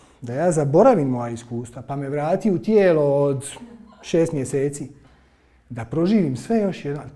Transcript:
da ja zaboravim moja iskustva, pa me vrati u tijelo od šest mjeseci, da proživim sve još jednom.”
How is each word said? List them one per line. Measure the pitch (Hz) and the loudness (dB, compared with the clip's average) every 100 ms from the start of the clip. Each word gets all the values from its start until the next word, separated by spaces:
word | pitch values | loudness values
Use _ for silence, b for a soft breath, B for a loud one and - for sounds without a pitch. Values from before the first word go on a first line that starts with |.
| b b | b b
da | 117 | -8
ja | 127 175 | -2 0
zaboravim | 156 143 160 262 208 135 | 0 2 6 6 4 2
moja | 123 120 | -2 -6
iskustva, | 117 - 117 117 131 | -8 -8 -10 -10 -14
pa | 127 139 | -10 -8
me | 139 | -6
vrati | 147 151 190 220 | -4 -2 0 0
u | 170 | 0
tijelo | - 214 190 156 | 2 4 6 4
od | 143 143 143 135 - - - - - - | 4 2 2 -2 -6 -14 -18 -20 -20 -20
šest | - 170 165 | -2 0 2
mjeseci, | 151 120 139 143 143 127 - b b b b b b - | -2 -4 -2 -2 -4 -12 -16 b b b b b b -16
da | 120 113 | -12 -6
proživim | 151 180 220 156 120 | -2 2 2 0 -4
sve | - 226 | -2 0
još | 196 156 143 | 0 -4 -8
jednom.” | 147 135 | -8 -12